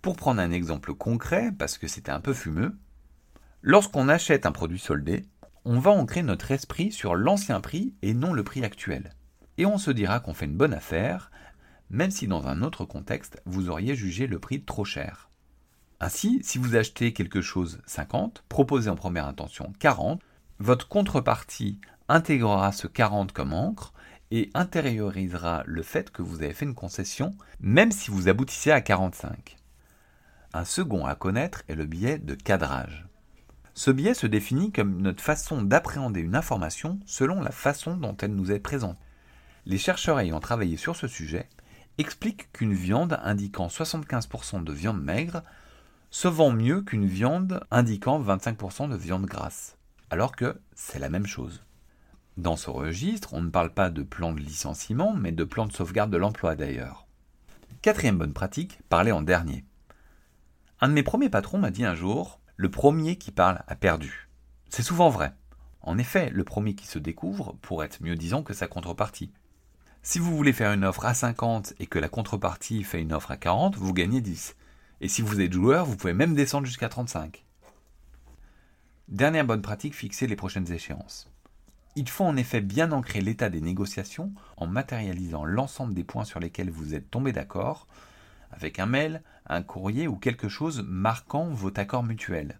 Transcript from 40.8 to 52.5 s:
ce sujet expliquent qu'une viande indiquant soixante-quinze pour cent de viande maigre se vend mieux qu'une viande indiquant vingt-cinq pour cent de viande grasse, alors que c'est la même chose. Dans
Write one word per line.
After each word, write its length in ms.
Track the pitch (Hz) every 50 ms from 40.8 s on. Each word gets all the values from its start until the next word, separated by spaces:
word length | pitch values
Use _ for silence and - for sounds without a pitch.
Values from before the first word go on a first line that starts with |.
| - - 170
ce 100 | - -
sujet 420 | 123 - - 82 78 78 90 - - _ - - - - - - - - -
expliquent 520 | 151 - - - - 214 208 - - - -
qu'une 200 | - 113 107 101
viande 480 | 92 90 90 101 127 170 175 - - -
indiquant 460 | 95 104 101 101 101 101 - 90 87
soixante-quinze 580 | - - 160 156 - 160 147 - - 120 113
pour 160 | - - 117 -
cent 180 | - - 95
de 120 | 85 78 73
viande 280 | 71 80 110 110 92
maigre 420 | 69 69 85 113 160 170 170 170 - - - - - - - - - - _ _ _ _
se 160 | - - -
vend 240 | 180 170 156 160 143
mieux 320 | 120 110 110 123 135 196 202
qu'une 240 | - - 110 101
viande 580 | 98 92 95 110 127 156 180 185 185 185 - - -
indiquant 480 | 110 120 123 113 110 98 - 131 135 156
vingt-cinq 380 | 135 101 98 92 - 117 117
pour 160 | 107 107 95 -
cent 160 | - 139 147
de 80 | 127
viande 300 | 92 85 82 90 92 98
grasse, 520 | - - - - - - - - - - _ _ _ _ _ - -
alors 260 | - 85 113 127 -
que 260 | - 123 127 - - - _ -
c'est 240 | - - - - -
la 120 | 67 69
même 160 | 76 92 104
chose. 360 | 101 - - 64 - - - - _ - - - - _ _ _ _ - - _ _ _
Dans 200 | - 87 85